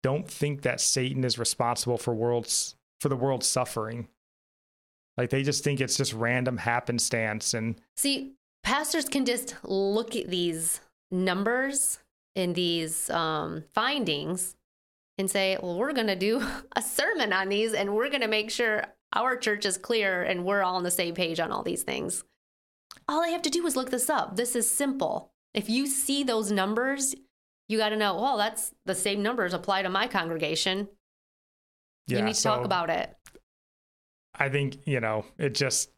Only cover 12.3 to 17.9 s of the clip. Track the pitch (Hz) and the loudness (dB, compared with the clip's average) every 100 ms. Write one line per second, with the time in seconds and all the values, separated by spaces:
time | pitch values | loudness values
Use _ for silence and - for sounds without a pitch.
12.3 | - 180 175 175 170 160 160 - 170 160 | -2 0 0 0 0 -2 -4 -2 0 0
13.3 | 156 160 160 156 - 240 285 190 147 151 | -2 -4 -8 -4 0 0 0 0 -2 -2
14.3 | 180 - - _ _ _ _ _ - 190 | -4 -4 -8 _ _ _ _ _ -4 -2
15.3 | 202 190 190 180 175 269 277 220 185 196 | 2 2 0 -2 -2 0 2 0 2 2
16.3 | 240 - - - - - - 330 370 226 | 2 0 -6 -4 -4 -2 0 0 2 2
17.3 | 190 190 202 226 214 196 | 2 2 2 2 0 0